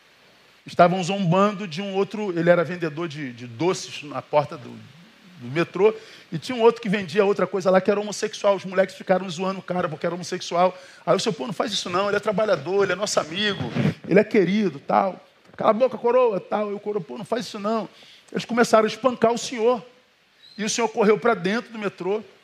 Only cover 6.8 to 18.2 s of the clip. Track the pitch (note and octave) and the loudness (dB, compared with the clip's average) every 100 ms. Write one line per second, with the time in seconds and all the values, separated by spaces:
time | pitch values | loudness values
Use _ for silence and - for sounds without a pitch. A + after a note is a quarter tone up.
6.8 | G#3+ G#3 F#3 F3 G3 G#3 F#3 G3 F#3+ F#3 | -2 -2 -2 2 2 2 0 0 4 4
7.8 | F#3+ G3+ G#3 G3 G#3+ - G3+ G3 F#3 G#3 | 4 0 -2 -6 -6 -2 0 0 0 0
8.8 | F#3+ - - F#3 F#3+ D#3 F#3+ F#3+ - F3+ | 0 -2 0 0 0 -4 -4 -4 -4 -2
9.8 | E3 D3+ F3 E3+ F3 F#3 - F3 F3+ F3+ | -2 -2 -6 -6 -8 -8 -4 2 2 0
10.8 | - - - F#3 A3+ - B3+ F3+ - G3 | -14 -12 0 0 2 -4 -6 -4 -4 -4
11.8 | - F3 G3+ G3+ G#3+ G3+ A3 F3 C#3 G3 | -4 -2 0 0 0 0 2 0 0 0
12.8 | G3 F3+ G#3 - D#3 E3+ G#3 F3 D3+ - | 2 0 0 0 -2 -2 -2 -2 -4 0
13.8 | C#3+ - - F3 G#3+ A3+ F3 G#3 G3+ C#3+ | 0 -2 2 4 4 2 2 2 0 -4
14.8 | - G3 G3 F3+ - _ _ - - G#3+ | 0 2 2 -4 -16 _ _ -2 0 2
15.8 | B3+ A3 A#3 B3 B3 F#3+ - G#3 G#3+ G3+ | 2 0 0 2 2 0 -4 -4 -4 -6
16.8 | G#3 G#3 E3 A#3 G3 A3+ G3 G#3+ G3+ A3+ | -4 -6 -6 -12 -6 -6 -6 -6 -4 -2
17.8 | F#3 - - - | -4 -12 -20 -20